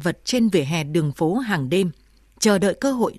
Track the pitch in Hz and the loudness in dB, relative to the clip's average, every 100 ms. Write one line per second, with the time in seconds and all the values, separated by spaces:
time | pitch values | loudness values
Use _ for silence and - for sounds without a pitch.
0 | 165 - - 247 226 180 139 165 147 165 | -6 -6 -2 0 2 2 0 -2 -2 -2
1 | 151 - 160 226 233 170 131 185 180 - | -2 0 0 0 -2 -2 0 0 -2 -4
2 | _ _ _ - 214 196 196 - 277 254 | _ _ _ -2 2 2 2 0 -2 0
3 | - | -2